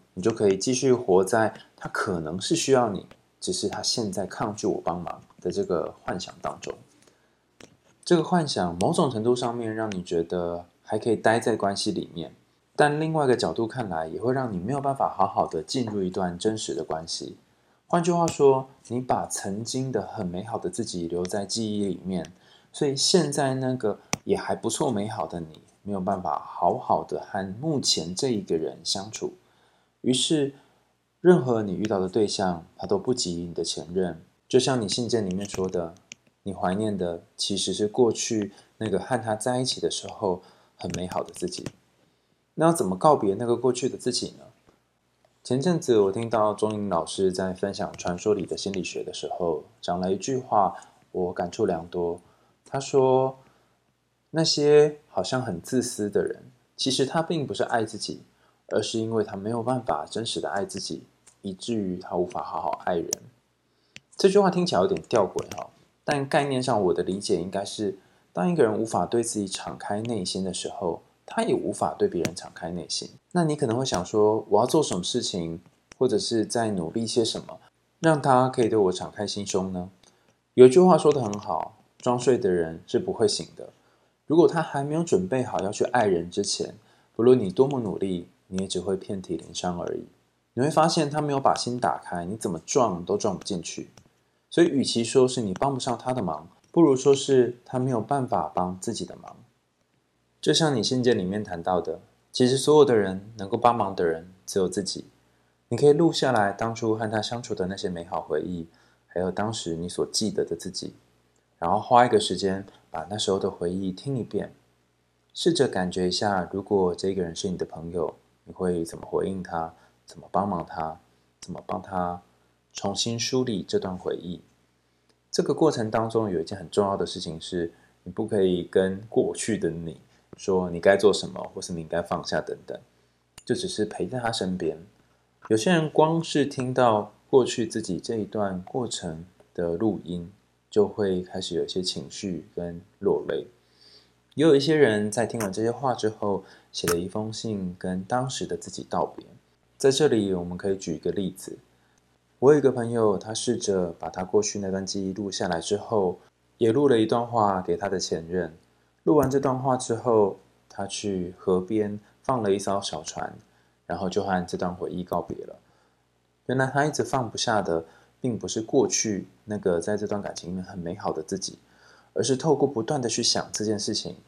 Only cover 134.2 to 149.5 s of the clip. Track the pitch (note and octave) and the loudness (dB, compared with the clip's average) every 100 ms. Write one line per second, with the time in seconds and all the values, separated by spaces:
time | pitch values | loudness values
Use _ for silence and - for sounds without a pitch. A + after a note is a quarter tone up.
134.2 | A#2 A2+ F#2+ F2+ E2 D#2 F2 _ _ _ | -4 -2 -2 -2 -4 -6 -12 _ _ _
135.2 | _ _ - A2 F#3 E3+ D#3 - D#3 E3 | _ _ -2 0 4 2 4 4 4 4
136.2 | D#3+ D3+ C3+ C3+ B2+ B2+ A#2+ G#2+ G2+ - | 0 2 2 0 -2 4 6 4 0 -10
137.2 | _ C3+ A#2 - A2 A2+ - E2 - A2+ | _ 4 6 2 -2 -4 -4 -4 -4 -4
138.2 | G2 A2 G2+ F#2 F#2 C3+ A#2 - F2 D#2+ | -4 -2 -2 -4 -6 -6 -4 -6 -8 -10
139.2 | F2 _ _ - E2+ E2+ A2 F2+ - F2 | -12 _ _ -4 -2 0 0 0 -4 -8
140.2 | F2 - _ _ _ G#2+ G2+ - G2 F#2 | -8 -16 _ _ _ 2 2 2 0 0
141.2 | F2+ F#2+ - E2 C#2 F#2 F2+ E2+ C2+ - | -4 -8 -4 -4 -2 -4 -4 -6 -10 -8
142.2 | G2+ E2 - - F2 E2+ - _ F#2+ D2 | -6 -8 -8 -8 -8 -10 -16 _ 0 0
143.2 | C#2+ C#2+ - _ _ _ - - _ _ | 0 -6 -6 _ _ _ -20 -20 _ _
144.2 | _ C3 D#3+ C#3 D3 D#3 B2+ G#2+ G#2 B2 | _ 2 6 6 6 6 6 6 2 0
145.2 | G#2+ A#2 G2+ G2 A2+ A#2+ C3+ A#2 G#2+ - | -2 0 -2 0 -2 0 -2 0 -2 -2
146.2 | G#2 F#2 - - _ - F2 E2+ F#2 G#2+ | -2 -2 -6 -20 _ -6 -2 -2 -2 -4
147.2 | A2 G#2+ A2+ G#2 F#2 F2+ F#2 F#2 F#2+ B2 | -6 -6 -6 -4 -6 -6 -4 -4 -2 -2
148.2 | C3 - F2 F2 - - - F2+ D2+ - | -2 -4 -6 -8 -8 -14 -6 -2 -2 -4
149.2 | - - _ | -20 -20 _